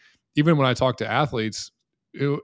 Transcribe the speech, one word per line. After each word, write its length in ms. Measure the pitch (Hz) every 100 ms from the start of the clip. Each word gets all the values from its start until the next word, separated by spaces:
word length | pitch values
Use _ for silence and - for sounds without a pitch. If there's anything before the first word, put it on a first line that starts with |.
| _ _ _ -
Even 200 | 151 156
when 120 | 131
I 60 |
talk 240 | 123 131 120
to 120 | 107
athletes, 600 | 117 143 127 110 - - _ _ _ _
you 80 | -
know, 200 | 139 143